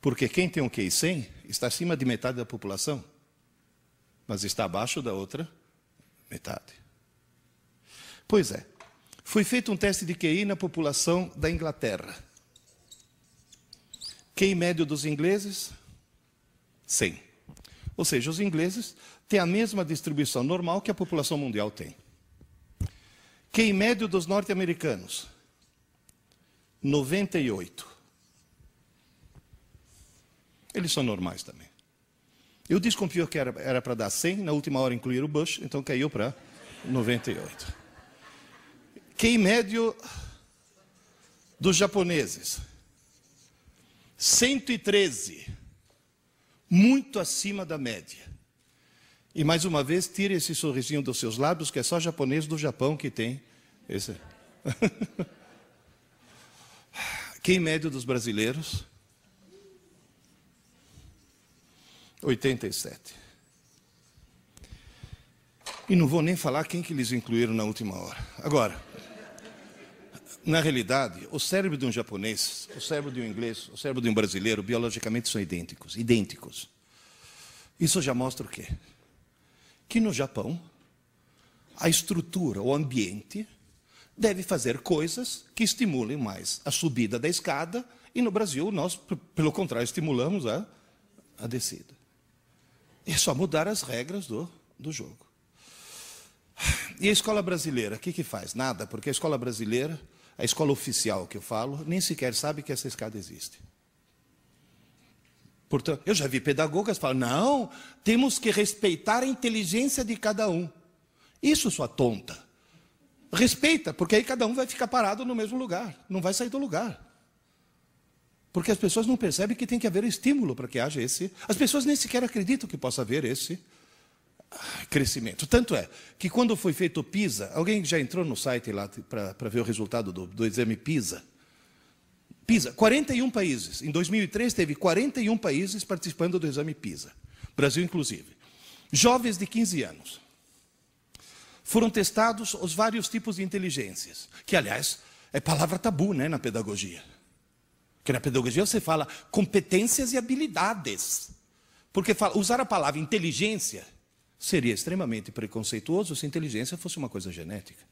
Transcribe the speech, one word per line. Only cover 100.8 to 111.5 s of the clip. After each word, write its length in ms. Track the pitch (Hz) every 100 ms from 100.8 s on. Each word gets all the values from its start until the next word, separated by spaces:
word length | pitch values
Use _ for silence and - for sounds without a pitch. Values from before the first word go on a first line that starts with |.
| - 117 110 95 87
que 100 | 101
eu 40 |
falo, 420 | - 110 123 143 156
nem 160 | 180
sequer 320 | - 165 127
sabe 280 | 113 147 147
que 100 | 139
essa 180 | 135 135
escada 280 | - 110 110
existe. 420 | 85 82 - - - _ _ _ _ _ _ _ _ _ _ _ _ _ _ _ _ _ - _ _
Portanto, 320 | 143 - 143 -
eu 80 |
já 140 | 202 139
vi 140 | 127
pedagogas 560 | 151 139 156 156 208 202
falar, 160 | 143
"Não, 580 | 131 120 135 233 285 220 - - -
temos 340 | - 233 269 -
que 140 | 220
respeitar 720 | 196 214 - 208 165 - 226
a 20 | 262
inteligência 800 | 262 240 220 190 202 269 269
de 140 | 226 226
cada 320 | 214 208 214
um." 200 | 170 170 - _ _ _ _ _ _
Isso, 300 | 277